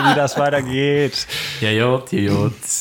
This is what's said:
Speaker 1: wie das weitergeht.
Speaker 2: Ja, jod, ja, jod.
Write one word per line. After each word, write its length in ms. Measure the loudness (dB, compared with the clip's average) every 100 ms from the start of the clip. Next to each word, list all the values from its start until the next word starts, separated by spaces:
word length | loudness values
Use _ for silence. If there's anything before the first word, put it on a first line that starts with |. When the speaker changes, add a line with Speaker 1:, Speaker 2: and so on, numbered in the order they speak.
| 2
Speaker 1:
wie 40 |
das 240 | 2 2 0
weitergeht. 880 | 0 0 -2 0 0 2 0 -2 -6 -8 -8 -4
Speaker 2:
Ja, 100 | 0
jod, 400 | 2 2 0 0
ja, 80 | 0
jod. 340 | 0 2 0 -2 -6 -6